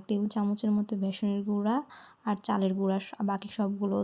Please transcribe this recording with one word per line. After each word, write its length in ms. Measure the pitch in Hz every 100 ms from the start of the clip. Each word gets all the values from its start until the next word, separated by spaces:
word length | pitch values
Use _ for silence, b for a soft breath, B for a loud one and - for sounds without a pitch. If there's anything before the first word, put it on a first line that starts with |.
টেবিল 280 | 196 208 208
চামচের 420 | 220 202 208 214
মতো 200 | 208 208 208
বেসনের 440 | 196 190 208 202
গুঁড়া 320 | 202 208 208 247 294 B B -
আর 120 | 220 202
চালের 360 | - 208 190
গুঁড়া 240 | 190 190 190
স-, 180 | 190 -
বাকি 260 | 202 196 202
সবগুলো 480 | - 196 202 202 202